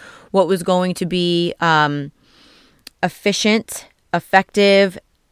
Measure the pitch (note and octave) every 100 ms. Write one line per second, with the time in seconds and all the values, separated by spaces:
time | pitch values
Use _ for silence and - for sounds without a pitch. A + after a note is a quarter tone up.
0 | - - - F#3+ E3+ F#3+ F3+ F3+ F#3 F3+
1 | F3 F3+ F3 E3+ F3 - E3+ D#3 D3 D3
2 | C#3+ - _ _ _ _ _ _ - -
3 | F3+ - G3+ F#3+ G#3+ A3+ - - - _
4 | _ F3 - F#3+ F#3+ G#3 G3+ G3 G3 F3+
5 | - _ _